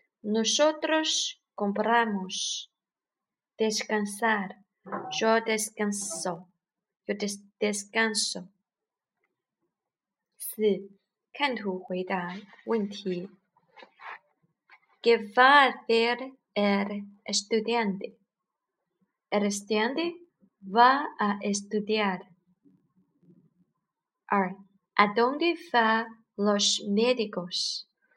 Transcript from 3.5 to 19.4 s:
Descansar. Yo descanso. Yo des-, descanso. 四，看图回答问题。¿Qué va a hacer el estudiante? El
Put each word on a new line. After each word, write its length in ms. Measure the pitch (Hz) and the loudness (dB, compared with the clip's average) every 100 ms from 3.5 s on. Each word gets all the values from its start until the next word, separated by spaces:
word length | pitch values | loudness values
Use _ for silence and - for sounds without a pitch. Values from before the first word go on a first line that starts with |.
| - | -4
Descansar. 1080 | 220 214 - 214 202 - 233 214 190 - _ _ - - - | -2 -2 -2 -2 -2 -2 0 0 -4 -12 _ _ -12 -10 -8
Yo 280 | - 220 226 | -2 2 2
descanso. 1080 | 226 220 214 - 208 202 202 - 185 170 - _ _ _ _ _ - | 2 -2 -4 -4 -2 -2 -6 -6 -6 -8 -12 _ _ _ _ _ -8
Yo 80 | |
des-, 280 | 208 208 - - _ | -6 -6 -8 -14 _
descanso. 920 | 208 202 - 226 226 214 - 180 180 _ _ _ _ _ _ _ _ _ _ _ _ _ _ _ _ _ _ _ | -4 -4 -4 -2 0 0 -4 -6 -14 _ _ _ _ _ _ _ _ _ _ _ _ _ _ _ _ _ _ _
四， 540 | - - 214 185 196 - _ _ _ | -14 -2 0 0 -4 -18 _ _ _
看 220 | - 294 | -4 -4
图 240 | 233 202 185 | -2 -4 -6
回 260 | - 185 | -6 -6
答 320 | 185 190 175 185 214 - - | -4 -4 -4 -10 -14 -16 -4
问 220 | 226 202 | -2 -2
题。 400 | 202 196 175 180 - _ _ _ - - _ - - _ _ _ _ _ - _ _ | -6 -6 -6 -8 -16 _ _ _ -20 -20 _ -18 -18 _ _ _ _ _ -20 _ _
¿Qué 160 | 233 226 208 | 4 4 4
va 300 | - 262 294 | 6 8 8
a 60 | 269 | 6
hacer 640 | - - 226 226 240 262 - _ | 2 0 2 2 0 -6 -14 _
el 520 | - 202 202 202 202 202 - | 0 2 2 0 -6 -10 -14
estudiante? 960 | - 208 - 226 214 233 214 190 - - _ _ _ _ _ _ _ _ _ _ _ | -6 -6 -2 -2 0 0 0 -4 -8 -14 _ _ _ _ _ _ _ _ _ _ _
El 160 | 202 | 0